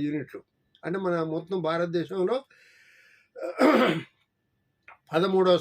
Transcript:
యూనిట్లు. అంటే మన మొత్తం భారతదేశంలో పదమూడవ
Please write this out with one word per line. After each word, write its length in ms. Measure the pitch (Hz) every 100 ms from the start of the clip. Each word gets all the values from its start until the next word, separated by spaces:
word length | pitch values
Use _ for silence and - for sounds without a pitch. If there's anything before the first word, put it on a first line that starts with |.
| 147
యూనిట్లు. 340 | 151 - - - _ _ _ 160
అంటే 140 | 196 185
మన 100 | 175 160
మొత్తం 240 | 160 160 190 156
భారతదేశంలో 680 | 165 175 170 151 190 185 254 - _ _ _ _ _ _ _ _ - - - 269 262 240 165 - _ _ _ _ _ _ _ - - -
పదమూడవ 440 | 156 190 190 185 180